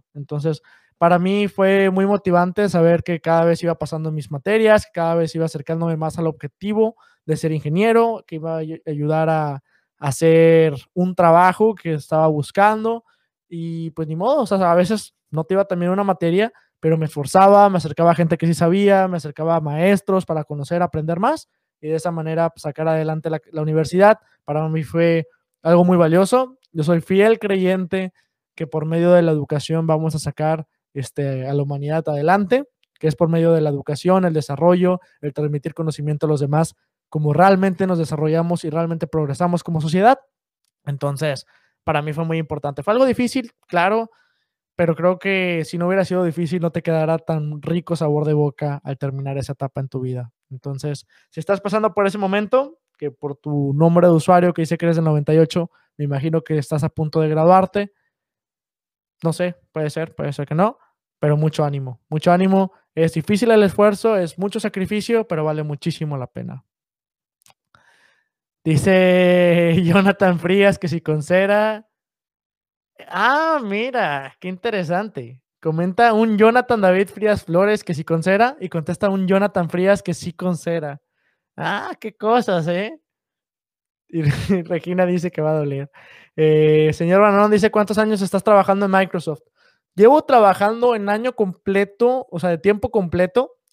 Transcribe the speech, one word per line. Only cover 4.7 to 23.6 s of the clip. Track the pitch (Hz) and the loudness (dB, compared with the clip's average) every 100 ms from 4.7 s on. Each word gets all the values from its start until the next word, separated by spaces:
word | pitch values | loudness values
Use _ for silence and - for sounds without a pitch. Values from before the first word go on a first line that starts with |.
| 214 - | 2 2
que | |
cada | 170 165 170 | -4 -2 0
vez | 160 165 | -2 -4
iba | 160 | -6
acercándome | 147 139 165 170 160 | -6 -8 -4 -4 -4
más | 160 170 | -6 -4
al | 160 | -4
objetivo | 151 147 - 196 214 220 - _ _ - | -6 -14 -10 -4 0 -2 -4 _ _ -6
de | 156 | -4
ser | 160 | -2
ingeniero, | 156 147 165 226 226 233 214 - | -4 -4 0 2 2 2 -2 -10
que | 160 | -10
iba | 165 160 | -8 -8
a | |
ay-, | 160 160 160 | -8 -10 -10
ayudar | 147 147 156 160 | -4 -2 0 0
a, | 160 147 | -2 -4
a | 139 _ _ _ - | -8 _ _ _ -8
hacer | 143 - 165 165 165 165 160 139 - | -6 0 4 6 6 6 4 0 -10
un | 180 185 185 | -4 -4 4
trabajo | 170 170 185 - 220 196 | 6 6 6 4 0 0
que | 170 | -6
estaba | 151 - 156 160 | -6 -2 0 2
buscando | 151 143 - 208 214 220 233 _ _ _ _ - | 0 -4 2 2 2 -4 -6 _ _ _ _ -16
y, | 170 165 165 165 | -12 -10 -8 -10
pues, | 160 156 | -8 -8
ni | 160 | -4
modo, | 220 302 | 0 0
o | 214 | 0
sea, | 196 175 | 0 4
a | 175 | 4
veces | 180 214 - _ - | 2 -2 -6 _ -8
no | 156 | -6
te | 160 | -2
iba | 190 196 | 0 0
tan | 180 | -2
bien | 175 | 0
una | 190 | 0
materia, | 196 180 170 180 226 _ _ _ | 0 0 0 0 -2 _ _ _
pero | 160 160 | 0 0
me | 156 | -2
esforzaba, | 147 135 190 196 202 202 | -6 0 6 8 8 6
me | 180 | 4
acercaba | 151 147 170 | -4 0 2
a | 165 | 4
gente | 165 165 | 2 0
que | 165 | 0
sí | |
sabía, | 156 170 190 202 196 190 | 0 0 2 2 2 2
me | 175 | -4
acercaba | 151 143 160 165 | -8 -6 -2 -2
a | |
maestros | 151 151 185 202 - 190 175 | -2 0 2 2 0 -2 -2
para | 160 | -6
conocer, | 147 147 135 175 | -6 -10 -6 -2
aprender | 175 160 156 170 | -2 -4 -4 -2
más | 233 311 - _ _ _ | -2 -2 -8 _ _ _
y | 151 | -6
de | 160 | -4
esa | 175 | -4
manera, | 165 156 160 165 | -6 -4 -2 -4
pues, | - | -4
sacar | 151 143 160 | -12 -4 -2
adelante | 160 156 156 160 | -2 -2 -4 -6
la, | 156 _ | -8 _
la | 160 | -6